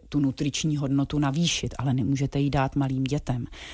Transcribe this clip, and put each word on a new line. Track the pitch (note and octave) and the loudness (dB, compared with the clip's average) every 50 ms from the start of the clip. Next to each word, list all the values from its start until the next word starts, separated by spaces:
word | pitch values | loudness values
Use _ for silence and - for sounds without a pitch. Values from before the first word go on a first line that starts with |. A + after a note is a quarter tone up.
| - - | -10 -2
tu | - D3 | 0 2
nutriční | C#3+ C3+ B2 - D#3 C#3+ - - - D#3+ D3+ | 2 2 0 0 -2 -2 -2 0 0 0 0
hodnotu | C#3 C#3+ C3 C#3 C#3 C#3 C3+ - D3 | 0 0 2 2 2 2 2 0 0
navýšit, | D3 C#3 C3+ E3 E3+ E3+ - - - A#2 - - | 0 2 2 2 2 2 2 0 -2 -4 -4 -2
ale | A#2+ C#3 B2+ | 0 0 2
nemůžete | C3+ A2 C#3 C#3 C3 C#3 C3+ - C#3+ | 2 2 2 2 0 0 0 0 0
ji | C#3+ C#3+ | 0 2
dát | C3 C#3+ C3+ C3 - | 2 2 2 2 2
malým | C#3+ C#3 C3 C3+ C3 C3+ | 0 0 0 0 0 0
dětem. | B2+ C#3+ D3+ - - B2+ A#2+ A#2 - - - - - | 0 0 -2 -2 -2 -2 -2 -4 -8 -10 -14 -16 -16